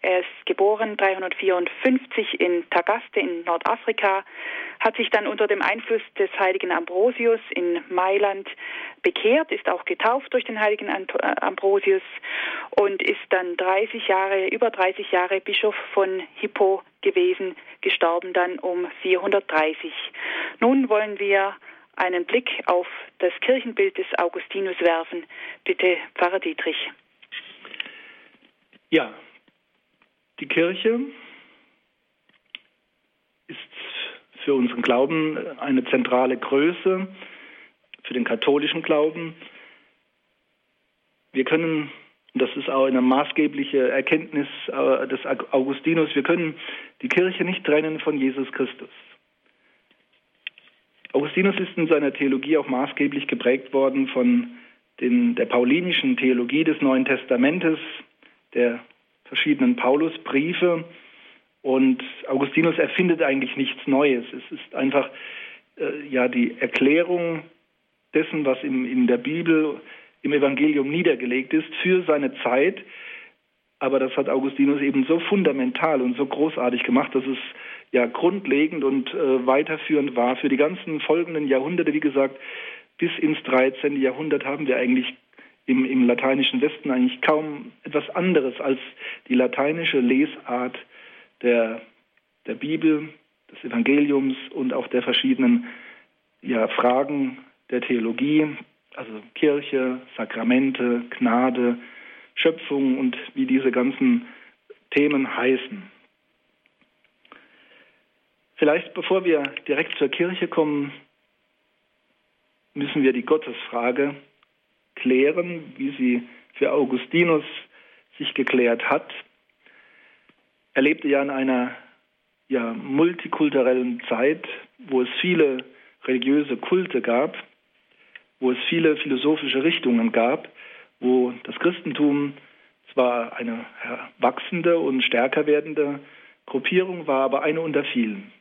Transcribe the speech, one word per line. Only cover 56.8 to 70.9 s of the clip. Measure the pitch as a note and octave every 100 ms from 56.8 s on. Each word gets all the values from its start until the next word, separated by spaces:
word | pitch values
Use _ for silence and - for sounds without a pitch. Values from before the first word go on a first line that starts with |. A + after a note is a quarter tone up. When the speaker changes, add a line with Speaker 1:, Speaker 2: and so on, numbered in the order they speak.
Speaker 2:
Neuen | C#3 C3
Testamentes, | C3 C3 - B2 C3+ F3 F3 D#3 - - - _ _ _ _
der | B2 A#2+ A#2+ - _ _ _
verschiedenen | - - D#3 C#3+ B2+
Paulusbriefe. | A#2+ B2 C#3+ D#3+ - - C#3 D#3 F3 F3 E3 E3 - - - - _ _ _
Und | - C3 C3 B2+ - - -
Augustinus | C3+ C#3 D#3+ E3 E3
erfindet | D3 - F3+ D#3+
eigentlich | C#3+ C3+ C3+ -
nichts | C3 - -
Neues. | C3+ D3 B2 A#2
Es | B2+ -
ist | D#3 -
einfach, | - C3+ C#3 - - - - - - _ -
äh, | C#3+ D3 C#3+
ja, | B2+ B2
die | B2 A#2+ -
Erklärung | B2 - C3+ D#3+ E3+ F3 E3+ D#3+ D#3 _ _ _ _ _ _
dessen, | D#3 D#3+ D#3+
was | C#3 B2+
im, | D3 C3
in | B2+ B2+ A#2+
der | A#2+
Bibel, | C#3+ D#3+ E3+ D#3+ D#3 D3 - - - _
im | C#3
Evangelium | C#3+ C#3 C3 D3+ D3 C3+